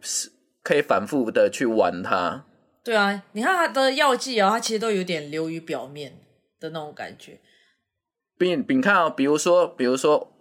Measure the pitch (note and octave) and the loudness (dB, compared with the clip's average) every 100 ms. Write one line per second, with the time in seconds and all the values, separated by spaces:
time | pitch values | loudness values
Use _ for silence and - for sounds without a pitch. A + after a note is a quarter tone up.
0 | - - - _ _ _ - D3+ - G2+ | -8 -8 -8 _ _ _ 0 0 2 0
1 | G#2 C#3+ A2 A2+ G#2 - B2+ A2 F2+ F2 | 0 -2 0 2 2 2 0 2 2 0
2 | G2 F#2+ F2 A2 - _ _ _ - A3 | -2 0 0 -4 -14 _ _ _ -2 0
3 | G3+ G3+ - G#3 C#4+ F#4 E4 A#3+ C4+ C4+ | 2 -2 -8 -4 0 0 0 2 0 2
4 | D4 B3 C4 A#3 F#3+ A3+ A#3 A3 A3 G3+ | 2 2 0 2 2 2 -2 -2 0 -2
5 | F#3 E3 D3 D#3 D#3+ E3 D#3+ C#3 C3 D3 | -2 -6 -6 -6 -6 -6 -8 -8 -8 -14
6 | C#3 - _ _ _ _ D#3+ D#3+ D3+ - | -16 -18 _ _ _ _ -12 -10 -12 -12
7 | F2+ - - - _ _ _ _ _ _ | -16 -16 -20 -20 _ _ _ _ _ _
8 | _ _ _ - F3+ E3 A2+ C3 C3 G3 | _ _ _ -2 0 0 0 0 4 4
9 | D#3+ - C3+ D3+ F3+ F3 E3 - B2 C3 | 2 0 0 2 4 4 2 0 -2 2
10 | D#3 D3+ - _ | 2 2 0 _